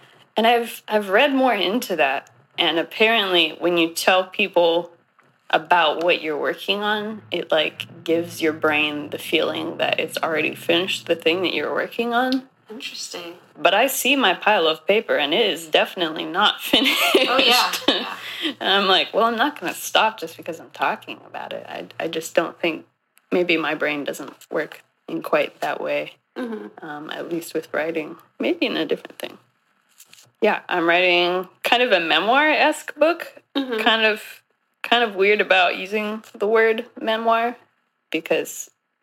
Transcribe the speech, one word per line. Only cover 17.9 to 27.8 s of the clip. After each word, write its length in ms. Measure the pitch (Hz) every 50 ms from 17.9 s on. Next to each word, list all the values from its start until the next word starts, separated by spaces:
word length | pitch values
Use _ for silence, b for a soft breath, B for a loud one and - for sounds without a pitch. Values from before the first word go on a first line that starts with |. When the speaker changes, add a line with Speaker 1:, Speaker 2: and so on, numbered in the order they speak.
| 277 - 240 - B B B B B B 339 311 B B
Speaker 1:
And 100 | - -
I'm 180 | 190 202 202
like, 260 | 190 185 170 143 - -
"Well, 120 | 175 226
I'm 100 | 226 240
not 220 | 220 247 294 285 -
gonna 140 | 180 156 -
stop 460 | - - - - 165 208 220 214 -
just 180 | - - -
because 220 | - - - 165 165
I'm 100 | 139 -
talking 480 | - - 135 147 208 220 - - - - -
about 260 | - - - - - -
it." 120 | - -
I, 200 | - - - - 185 - -
I 80 | -
just 280 | 165 165 160 160 - -
don't 220 | 175 170 165 - -
think, 260 | - 170 156 - - _ _ _ _ _ _ _ _ -
maybe 260 | - 185 175 175 165
my 180 | 160 156 147 151
brain 280 | 151 147 151 151 147 139
doesn't 280 | - - - 143 127 - - - -
work 320 | - 165 147 - - - _ _ _ _ _
in 140 | - 175 160 160
quite 360 | - - 151 - - - -
that 200 | - 151 - -
way, 320 | - 151 147 147 147 147 - _ _ _ -
Speaker 2:
Mm-hmm. 480 | - 254 233 220 208 208 208 - - -
Speaker 1:
um, 240 | 160 147 147 151 -
at 200 | - 151 143 156
least 240 | 170 165 165 - -
with 160 | 160 156 - -
writing. 420 | -